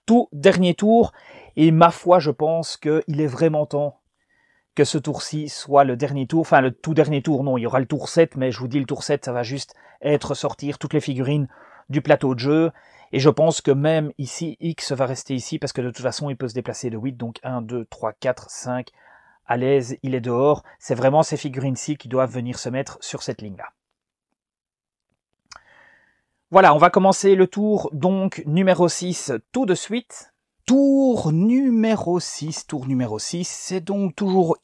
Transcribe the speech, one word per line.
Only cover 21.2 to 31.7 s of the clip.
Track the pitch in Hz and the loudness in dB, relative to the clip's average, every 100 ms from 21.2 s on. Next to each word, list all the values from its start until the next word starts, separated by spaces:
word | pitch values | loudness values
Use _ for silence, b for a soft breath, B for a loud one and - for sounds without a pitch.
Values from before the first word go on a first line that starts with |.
ces | 160 147 | 2 -2
figurines-ci | 147 131 135 123 - 147 | -6 -4 -4 -4 -6 -8
qui | 117 | -4
doivent | 131 127 | -2 -2
venir | 123 120 123 | -4 -8 -8
se | 127 | -6
mettre | 131 139 - | -6 -8 -12
sur | - 139 | -12 -10
cette | - 120 | -10 -10
ligne-là. | 107 92 - _ _ _ _ _ _ _ _ _ _ _ _ _ _ _ _ _ _ - b b b b b b b b - | -12 -14 -18 _ _ _ _ _ _ _ _ _ _ _ _ _ _ _ _ _ _ -20 b b b b b b b b 2
Voilà, | 185 185 | 6 8
on | 151 | 8
va | 175 | 6
commencer | 202 190 190 196 190 | 6 4 4 4 6
le | 180 | 4
tour, | 202 214 202 - | 2 0 0 -2
donc, | 151 180 190 190 - 147 | -2 0 0 -2 -6 -2
numéro | 160 190 170 175 | 0 2 4 2
six, | - 180 165 - 117 _ | 0 -6 -6 -6 -6 _
tout | 254 240 | -2 0
de | |
suite. | 175 - 233 - - - _ _ _ - | -2 -2 -8 -8 -20 -20 _ _ _ 2
Tour | 262 277 269 262 226 160 | 4 4 4 2 2 0
numéro | 160 214 254 269 | 2 2 2 2